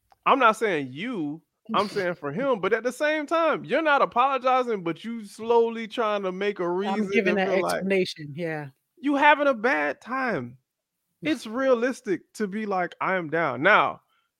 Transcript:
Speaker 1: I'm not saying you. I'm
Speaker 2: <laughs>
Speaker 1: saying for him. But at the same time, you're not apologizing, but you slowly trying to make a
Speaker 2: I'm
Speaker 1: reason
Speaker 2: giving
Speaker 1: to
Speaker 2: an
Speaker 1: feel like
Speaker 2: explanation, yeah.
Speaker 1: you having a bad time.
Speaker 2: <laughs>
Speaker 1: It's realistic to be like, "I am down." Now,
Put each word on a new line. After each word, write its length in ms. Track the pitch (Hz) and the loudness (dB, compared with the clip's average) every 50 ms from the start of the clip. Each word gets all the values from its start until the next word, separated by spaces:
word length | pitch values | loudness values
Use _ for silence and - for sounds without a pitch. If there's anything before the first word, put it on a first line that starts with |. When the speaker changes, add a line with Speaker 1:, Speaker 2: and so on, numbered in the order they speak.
| _ _ _ _ - | _ _ _ _ 2
Speaker 1:
I'm 120 | - 254 277 | 2 4 6
not 180 | 247 220 214 | 6 4 4
saying 320 | - 240 208 180 147 139 127 | 4 0 0 0 -2 -4 -6
you. 480 | 127 151 202 254 247 180 151 143 151 165 _ _ _ _ _ - 220 | -8 -8 -8 -6 -6 -6 -6 -6 -8 -10 _ _ _ _ _ -4 -2
I'm 140 | 175 208 196 | -2 -2 -2
Speaker 2:
<laughs> 0 | |
Speaker 1:
saying 280 | - 202 180 175 170 | -4 -4 -4 -4 -4
for 160 | - 147 143 | -6 -8 -8
him. 280 | 143 208 277 277 247 190 | -6 -2 -2 -2 -2 0
But 120 | 170 196 | 0 0
at 100 | 220 226 | 0 0
the 100 | 220 254 | -2 -4
same 340 | 240 - 302 302 311 311 294 | -4 -2 -2 -2 -2 -2 -2
time, 380 | - 339 330 330 311 247 160 151 | -2 0 0 2 0 0 -2 -2
you're 180 | 151 226 311 | -2 -2 0
not 200 | 330 302 285 269 | 2 4 4 4
apologizing, 800 | 202 175 - 233 262 277 269 254 247 262 254 254 254 240 220 196 170 | 2 2 2 2 2 2 0 0 2 2 2 2 2 0 -4 -4 -4
but 200 | 170 160 - - | -4 -6 -6 -8
you 200 | 226 233 233 208 | -10 -10 -10 -12
slowly 640 | 202 - - 220 226 240 233 233 233 226 226 226 220 | -14 -14 -6 0 2 4 4 4 4 0 -4 -8 -6
trying 340 | - 262 226 214 208 202 196 | -4 -2 -2 0 0 -2 -2
to 80 | 185 | -4
make 280 | 180 190 202 208 202 190 | -4 -2 -2 -2 -2 -2
a 40 | 175 | -2
Speaker 2:
I'm 120 | 175 175 | -2 -2
Speaker 1:
reason 340 | 185 202 202 202 214 208 190 | -2 -2 -2 -2 -2 -2 0
Speaker 2:
giving 240 | 202 233 196 208 208 | 2 2 2 2 2
Speaker 1:
to 60 | 196 | 2
Speaker 2:
an 60 | 185 196 | 0 2
Speaker 1:
feel 140 | 185 180 | 2 0
like 120 | 175 175 175 | 2 0 -2
Speaker 2:
explanation, 580 | 160 185 196 196 190 185 - - - 147 147 135 | -2 0 0 0 0 0 -2 -6 -10 -14 -12 -10
yeah. 320 | 165 175 160 160 151 147 135 - _ _ _ _ _ | -8 -6 -6 -6 -6 -8 -12 -16 _ _ _ _ _
Speaker 1:
you 180 | 247 285 285 | -2 0 2
having 300 | 269 294 294 302 277 294 | 6 6 6 6 6 4
a 80 | 277 262 | 0 0
bad 460 | 214 202 262 302 302 294 285 - - | 0 0 0 0 0 -2 -4 -6 -8
time. 580 | - 220 254 269 262 240 196 139 120 120 131 - | -10 -8 -6 -4 -2 -2 -2 -4 -6 -8 -12 -20
Speaker 2:
<laughs> 40 | _ _ _ _ _ _ _ _ _ _ _ _ | _ _ _ _ _ _ _ _ _ _ _ _
Speaker 1:
It's 280 | - 302 311 233 - 220 | -4 -4 -4 -4 -6 -6
realistic 720 | 214 254 269 269 254 226 233 269 226 - - 208 175 - - _ - | -4 0 2 2 4 4 2 0 -2 -4 -4 -4 -4 -4 -6 _ -8
to 120 | - 214 | -6 -6
be 180 | 185 190 220 220 | -4 -4 -6 -4
like, 300 | 202 196 185 175 165 - - | -2 -2 -2 -2 -4 -4 -4
"I 160 | 135 170 190 | -2 -2 0
am 120 | 185 170 143 | -2 -2 -2
down." 320 | 151 165 165 143 120 123 | -2 0 0 0 0 2
Now, 420 | 151 196 214 180 143 127 - - _ _ _ _ _ _ _ | 4 6 6 6 4 2 0 -6 _ _ _ _ _ _ _